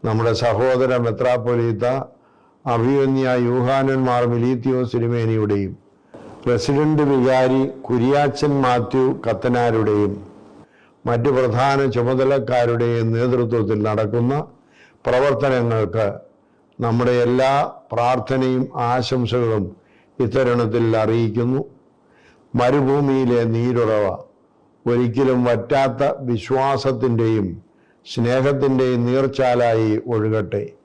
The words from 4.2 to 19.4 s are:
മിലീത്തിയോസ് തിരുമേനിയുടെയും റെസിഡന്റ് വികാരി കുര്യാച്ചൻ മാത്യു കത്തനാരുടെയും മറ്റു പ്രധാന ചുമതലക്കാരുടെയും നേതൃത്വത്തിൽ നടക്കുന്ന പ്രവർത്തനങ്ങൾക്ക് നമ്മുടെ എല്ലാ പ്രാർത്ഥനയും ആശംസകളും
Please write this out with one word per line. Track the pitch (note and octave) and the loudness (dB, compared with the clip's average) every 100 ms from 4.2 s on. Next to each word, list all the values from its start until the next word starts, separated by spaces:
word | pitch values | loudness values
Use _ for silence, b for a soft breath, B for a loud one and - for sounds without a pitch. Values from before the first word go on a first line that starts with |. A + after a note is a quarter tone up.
| B2 | 0
മിലീത്തിയോസ് | A#2+ A#2+ B2+ B2 B2+ B2 | 0 0 -2 -2 -2 -2
തിരുമേനിയുടെയും | B2 A#2 A#2+ A2+ A2 G#2 G2+ G2 - _ _ B B B B | -2 -2 -2 -2 -2 0 -2 -4 -8 _ _ B B B B
റെസിഡന്റ് | - A#2+ - C#3+ D3+ D3+ | -2 -2 0 0 2 2
വികാരി | D3 C3+ B2 C3 B2+ C3 C3 - | 2 2 2 2 2 2 -2 -6
കുര്യാച്ചൻ | - B2 A#2+ C#3+ D3 - D3 C#3 | -4 -2 2 2 0 0 -2 0
മാത്യു | B2+ B2 A2+ C3+ C3 G#2 | 2 0 0 0 0 0
കത്തനാരുടെയും | A2+ G#2 B2 A#2+ A#2+ A2+ G#2+ G#2 G2+ G2+ - - - - B B B B - | -4 -2 0 0 2 2 2 2 0 -2 -12 -20 -20 -20 B B B B -4
മറ്റു | A#2+ B2 | 0 2
പ്രധാന | C3 B2+ A2+ C3+ C#3 C3+ | 2 0 0 0 2 0
ചുമതലക്കാരുടെയും | A#2+ A#2+ C3 C3+ C#3 B2 B2 A#2+ A#2 A#2 A#2 A2+ | 0 0 0 2 0 0 0 2 2 0 0 0
നേതൃത്വത്തിൽ | A2+ B2 B2 A#2+ A#2 G2+ G#2+ | 0 0 0 0 0 0 0
നടക്കുന്ന | G#2+ G#2+ G#2+ A#2 A#2+ C#3 D#3+ - b b b b | 0 0 0 0 0 -2 -6 -14 b b b b
പ്രവർത്തനങ്ങൾക്ക് | - B2 C#3+ B2+ C#3+ B2+ A#2 A2+ G#2+ A2+ G#2 G2 - _ b b b _ | 0 2 2 2 0 0 0 0 -2 0 -2 -4 -16 _ b b b _
നമ്മുടെ | A#2+ A#2 A#2+ B2 | -2 0 2 2
എല്ലാ | A#2+ B2+ C3 C#3 D3+ - - | 2 2 2 2 -2 -6 -8
പ്രാർത്ഥനയും | A2+ A#2+ B2+ B2 C3+ C3 B2+ C3+ - | -2 0 0 -2 -2 0 0 -4 -4
ആശംസകളും | A#2 B2+ A#2+ C3 A#2+ B2 | -2 -2 -2 -2 -2 -2